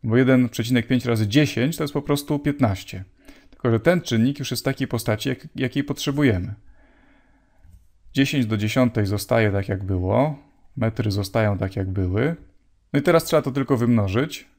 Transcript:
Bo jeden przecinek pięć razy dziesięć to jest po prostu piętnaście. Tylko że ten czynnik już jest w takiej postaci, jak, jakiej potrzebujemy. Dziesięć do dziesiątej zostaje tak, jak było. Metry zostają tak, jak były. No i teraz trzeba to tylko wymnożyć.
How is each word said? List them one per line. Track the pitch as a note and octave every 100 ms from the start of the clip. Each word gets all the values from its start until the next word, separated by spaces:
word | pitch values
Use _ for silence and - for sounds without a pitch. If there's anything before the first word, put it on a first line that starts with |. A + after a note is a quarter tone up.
Bo | - A#2+
jeden | B2+ C3 B2
przecinek | - A#2 B2+ A#2
pięć | B2+
razy | B2 A2+ G#2
dziesięć | B2 D3+ - B2+ C3+
to |
jest | D3+
po | D3
prostu | C#3 C#3+ - D3
piętnaście. | C#3+ C#3+ A#2+ F#2+ - F#2+ F#2+ _ - - _
Tylko | - B2
że | A2+
ten | A2+ F3+
czynnik | - A2+ A#2+ C#3+
już | C3+
jest | A#2+
w |
takiej | - C3+ C3
postaci, | A#2 - A2 -
jak, | C3 - -
jakiej | C3 C#3+
potrzebujemy. | C#3+ - - C#3+ D3 F#2+ F2+ A2 - - _ _ _ _ _ _ _ _ - - _ _ -
Dziesięć | - C3+ D3 A#2
do | A2
dziesiątej | G#2+ C3 B2 A2+ G2+
zostaje | G2+ - A#2 G#2+
tak, | G2 F#2+
jak | G2
było. | F#2+ F#2 F2+ G#2+ D3 D3 - _ - -
Metry | A2+ A2+ A2+
zostają | G2+ G2 A2+ A2 G2
tak, | F#2+ G2
jak | F#2+
były. | G2 F#2 F#2+ C3+ E3 - _ _ _ _
No | C#3+
i |
teraz | C#3+ E3
trzeba | - D#3+
to | D3
tylko | C3 C3 C3
wymnożyć. | A#2+ A#2 G2 G2 D#3 - -